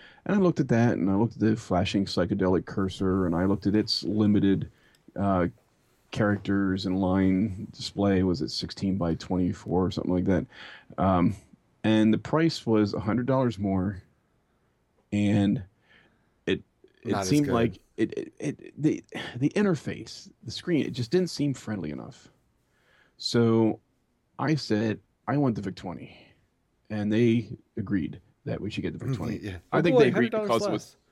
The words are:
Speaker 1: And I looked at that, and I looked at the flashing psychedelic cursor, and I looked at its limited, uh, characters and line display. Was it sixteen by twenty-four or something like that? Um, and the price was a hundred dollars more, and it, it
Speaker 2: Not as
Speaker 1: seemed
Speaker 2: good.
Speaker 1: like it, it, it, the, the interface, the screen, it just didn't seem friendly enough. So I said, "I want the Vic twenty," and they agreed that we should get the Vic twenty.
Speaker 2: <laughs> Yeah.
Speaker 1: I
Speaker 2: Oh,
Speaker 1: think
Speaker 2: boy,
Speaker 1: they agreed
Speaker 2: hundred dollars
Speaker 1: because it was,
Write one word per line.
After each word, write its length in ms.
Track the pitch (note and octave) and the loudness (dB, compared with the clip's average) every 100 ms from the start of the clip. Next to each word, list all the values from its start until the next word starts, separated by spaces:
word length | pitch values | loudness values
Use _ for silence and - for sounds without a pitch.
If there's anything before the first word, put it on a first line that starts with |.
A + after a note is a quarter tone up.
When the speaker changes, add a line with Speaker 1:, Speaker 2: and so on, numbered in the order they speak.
| - - - | -20 -12 -2
Speaker 1:
And 100 | G3+ | 2
I 40 | |
looked 200 | F3+ - | 2 2
at 80 | C3+ | 2
that, 300 | A#2 A#2+ A1 | 4 2 2
and 120 | F2+ | 0
I 40 | G2 | 2
looked 200 | A#2 - | 0 0
at 40 | |
the 160 | G#2+ A2 | 0 0
flashing 480 | - F2+ G2 G#2 G2 | 0 0 0 0 0
psychedelic 600 | - F2 G2 F#2 F#2 - | 0 0 0 2 2 0
cursor, 600 | - F#2+ - F#2+ F#2+ F2+ | -4 -4 -2 0 0 0
and 100 | E2 | 2
I 100 | F#2+ | 0
looked 220 | G2 G2+ | 0 2
at 80 | G#2+ | 2
its 280 | G#2+ - | 0 -2
limited, 680 | - G#2+ G#2 G#2 G2 F#2 - - _ _ _ - | -2 0 4 4 4 2 -2 -12 _ _ _ -4
uh, 320 | G2 F#2+ E2+ - _ _ _ _ _ | 0 2 0 -4 _ _ _ _ _
characters 760 | - G#2 G2+ - G2+ G2 F#2+ F#2+ | -2 0 0 0 0 0 0 -2
and 120 | F#2 | 0
line 680 | F#2+ F#2 F#2+ F#2 A2 F#2+ A2 | 2 4 4 2 0 -4 -12
display. 500 | - - - G2+ F#2+ | -12 -8 0 2 4
Was 180 | F#2 E2 | 2 0
it 80 | D2 | -4
sixteen 480 | - E2 - G2 F#2+ | -6 -8 -4 -2 0
by 180 | E2+ D#2 | -2 -2
twenty-four 720 | - F2+ F2+ G2 - F2 F2+ | -2 -2 -2 -2 -2 0 0
or 60 | |
something 200 | - - | -2 -2
like 120 | F2+ F#2 | 0 2
that? 200 | F2+ - - - - - - | 2 0 -10 -20 -20 -12 -2
Um, 380 | F#2+ F2+ A2 G2+ - _ _ _ A2 | 2 4 2 0 -12 _ _ _ 2
and 280 | A2 G#2+ | 4 4
the 40 | G#2+ | 2
price 480 | - D3+ E3 - - | 0 0 0 -2 0
was 280 | A2 G#2 | 2 2
a 60 | - | 0
hundred 280 | G#2+ G#2+ B2 | -2 -2 0
dollars 300 | C3 B2+ G2 | 0 0 -2
more, 420 | G2+ F#2+ F#2 F2+ - _ _ _ _ _ _ _ _ _ _ | -2 0 -2 -6 -12 _ _ _ _ _ _ _ _ _ _
and 520 | G#2 G2+ G#2 G2+ A#2+ - _ _ _ _ _ _ _ - | 0 2 2 2 0 -4 _ _ _ _ _ _ _ -4
it, 160 | F#2+ - _ - _ | -4 -4 _ -20 _
it 80 | - | -4
Speaker 2:
Not 100 | G#2 | -2
as 80 | F#2+ | 2
Speaker 1:
seemed 160 | D3 C#3+ | 2 2
Speaker 2:
good. 80 | |
Speaker 1:
like 260 | A#2+ A#2 - _ - | 2 0 -2 _ -4
it, 160 | A2 - | -4 -4
it, 160 | - - | -10 -8
it, 420 | D3+ - - - | -8 -8 -12 -2
the, 220 | D3 F2+ - - - A#2+ | 0 0 -6 -12 -10 -2
the 120 | C#3 | 0
interface, 800 | - G3+ D#3 - - - - - - | 2 2 0 -4 -10 -12 -16 -20 -18
the 80 | - | -14
screen, 340 | - - D#3+ - | -10 -2 0 0
it 60 | |
just 200 | - A#2+ | -4 -2
didn't 180 | F3+ F3+ | 0 0
seem 240 | - D3 | -2 -4
friendly 380 | C3 - G#2+ D2+ | -4 -6 -6 -6
enough. 380 | C2+ A#1+ - - _ _ _ _ _ _ _ _ - | -8 -12 -18 -20 _ _ _ _ _ _ _ _ -12
So 640 | - B2 A#2 A2+ A2 - _ _ _ _ _ - | -2 2 4 6 4 0 _ _ _ _ _ -6
I 160 | C#3 D#3 | -2 -2
said, 440 | - G#2+ A2 G#2 _ _ - | 0 0 0 -4 _ _ -4
"I 100 | C#3 | 0
want 180 | C#3 A2 | 2 0
the 60 | |
Vic 140 | G2 F2+ | -6 -8
twenty," 420 | F#2+ D2+ - - - _ _ _ _ _ - | -10 -12 -14 -20 -20 _ _ _ _ _ -10
and 220 | G#2+ G#2 | -4 0
they 380 | G#2+ A#2+ A#2 G#2 B2 _ - | 4 4 4 0 -10 _ -10
agreed 420 | G2 G2 C#2+ - _ _ - | -4 -2 -4 -8 _ _ -10
that 160 | E2 | -8
we 80 | F#2+ | -8
should 120 | - | -6
get 140 | - - | -6 -6
the 80 | A2 | -6
Vic 100 | C3 | -6
twenty. 220 | - - | -6 -8
Speaker 2:
<laughs> 60 | |
Yeah. 140 | G#2 F#2 - | -8 -12 -4
Speaker 1:
I 80 | - | 0
Speaker 2:
Oh, 20 | |
Speaker 1:
think 140 | E3+ B3 | 4 6
Speaker 2:
boy, 80 | |
Speaker 1:
they 40 | C3+ | 6
agreed 240 | - A#2 | 4 0
Speaker 2:
hundred 140 | A3 G#3+ | 0 0
dollars 140 | A2+ | 0
Speaker 1:
because 60 | G3+ | 0
it 40 | |
was, 260 | G#2 - - _ | -4 -8 -20 _